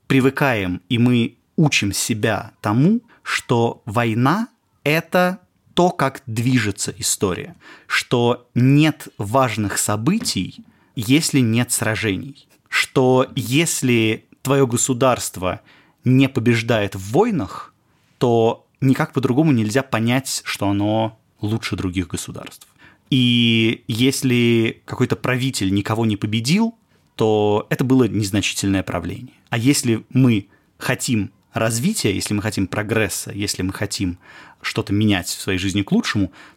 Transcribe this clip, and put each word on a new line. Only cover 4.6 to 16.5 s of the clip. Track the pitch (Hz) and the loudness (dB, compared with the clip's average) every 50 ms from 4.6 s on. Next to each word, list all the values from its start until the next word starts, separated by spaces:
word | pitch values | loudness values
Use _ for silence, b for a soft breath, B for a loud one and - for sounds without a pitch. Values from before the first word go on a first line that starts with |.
| _ _ _ _ - | _ _ _ _ -2
это | 143 156 165 - - - 180 180 180 185 - _ _ _ _ _ _ - | -2 0 -2 -2 0 0 0 0 0 -2 -6 _ _ _ _ _ _ 0
то, | - 175 180 | 2 2 2
как | - - 143 - - - - | 2 0 -2 -2 -4 -6 -10
движется | 120 110 117 117 131 127 123 107 104 - - - - - | -8 -4 -2 0 2 2 2 2 0 -4 -4 -6 -8 -8
история, | - 110 - - - 107 95 85 - - - - _ B B B B B B | -6 -4 -4 -2 0 0 -2 -2 -2 -8 -12 -16 _ B B B B B B
что | - - - - 131 120 120 120 120 - _ _ - | -6 -6 -2 0 0 2 2 2 0 0 _ _ 0
нет | 120 123 135 143 147 156 156 151 - - - - - | 2 4 6 6 6 4 4 0 -4 -10 -16 -12 -10
важных | 107 101 113 135 131 120 104 113 104 98 - - | -4 0 2 2 2 2 0 -2 -4 -4 -2 -2
событий, | - - 104 107 113 151 202 226 - - - 101 92 - - - - b b b b b b | -2 -2 -2 -2 0 0 -2 -2 -2 -4 -4 -4 -6 -6 -8 -16 -20 b b b b b b
если | - 101 117 139 160 160 - - 139 | -6 0 2 2 2 2 2 2 2
нет | 123 110 110 120 120 - | 2 4 2 0 0 0
сражений, | - - 104 107 110 104 110 107 95 95 - 139 - - - _ _ _ _ - | -2 -2 -2 -2 -2 -2 -2 -2 -2 -4 -6 -10 -16 -20 -20 _ _ _ _ -6
что | - - - - - 139 127 127 127 127 127 - - | -4 -4 -4 -2 0 2 4 4 4 4 2 0 -2
если | - 104 110 131 156 170 - - - 135 127 120 113 110 110 110 - - _ _ _ | -6 -4 0 0 0 0 0 -2 -2 0 2 2 2 2 2 0 -4 -8 _ _ _
твоё | - 127 139 139 135 117 | -2 0 2 2 2 2
государство | 120 117 - - 127 120 131 127 117 - - - - 92 92 90 85 - - b b b b b b b b | 2 0 0 -2 0 2 2 2 2 0 -2 -8 -8 -6 -4 -4 -4 -6 -10 b b b b b b b b
не | 123 127 135 139 131 | 4 4 4 4 2
побеждает | - 117 110 120 | 0 0 2 2